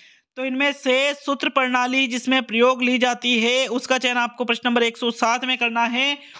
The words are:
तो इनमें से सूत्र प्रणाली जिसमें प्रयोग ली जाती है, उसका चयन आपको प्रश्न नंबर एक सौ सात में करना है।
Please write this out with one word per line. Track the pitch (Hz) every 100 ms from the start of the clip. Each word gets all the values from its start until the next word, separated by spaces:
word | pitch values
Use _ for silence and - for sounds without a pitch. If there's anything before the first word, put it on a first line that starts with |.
| - _ _ -
तो |
इनमें | 262 262 285
से | 277 269 254 285
सूत्र | 285 - 277 302
प्रणाली | 269 254 247 247 262 269
जिसमें | 247 247 262
प्रयोग | 247 220 240 262
ली | 247 254
जाती | 247 240 247 247
है, | 226 254 254
उसका | 240 254 254
चयन | 254 247
आपको | 240 -
प्रश्न | 240 233 254
नंबर | 240
एक | 233 233
सौ | 240
सात | 226 233 240
में | 254 254
करना | 240 233
है। | 233 240 269 285 - -